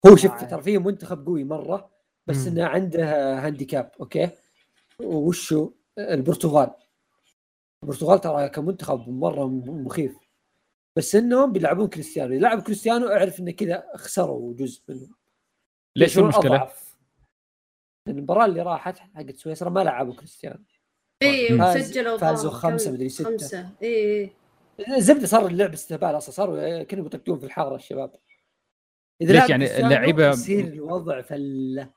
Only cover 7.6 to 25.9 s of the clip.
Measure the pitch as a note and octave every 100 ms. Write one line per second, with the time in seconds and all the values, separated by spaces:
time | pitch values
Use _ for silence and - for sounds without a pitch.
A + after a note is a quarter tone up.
7.6 | _ _ D3 C#3 D#3+ F#3+ F3 D3 C#3+ D3+
8.6 | D3+ F#3 - C3+ A#2 B2+ E3 D3 C3+ C3
9.6 | B2 D#3+ B2+ C#3 C#3 C3+ _ _ _ _
10.6 | _ _ _ - - G3+ A#3+ B3 C#4 F#3+
11.6 | D#3 F3 G#3 D#3+ - - C3+ C3 A3 A3
12.6 | - G3+ A3 A#3 A#3+ G3+ F#3+ F3 F3 E3+
13.6 | G#3 E3+ - D4 - - E3+ C3 A#2+ A#2+
14.6 | C3+ - - C3 C3 _ _ _ _ _
15.6 | _ _ _ - D#3+ F#3+ G3 F3 D#3 C3+
16.6 | C3 - - _ _ _ _ _ _ _
17.6 | _ _ _ _ - C#3 C#3+ F#3 A3+ F3
18.6 | F3 E3 F3+ F3+ _ D#3 C#3+ C3 D#3+ D#3+
19.6 | F3+ F3+ F3 B2 B2+ B2 D3+ - C3+ -
20.6 | _ _ _ _ _ _ C#4 C#4 A#3+ A#3
21.6 | F3+ F3+ - B3+ A#3 A3+ E3 D3+ D3+ -
22.6 | E3 D#3 C#3 B2+ C3 - D#3+ A3+ - F#3+
23.6 | F3+ G3 A3 A3+ G#3 G#3 G3 _ _ _
24.6 | _ - D#4 C4+ G3 C#4+ G3+ A3 G3 F3
25.6 | G3 D#3 -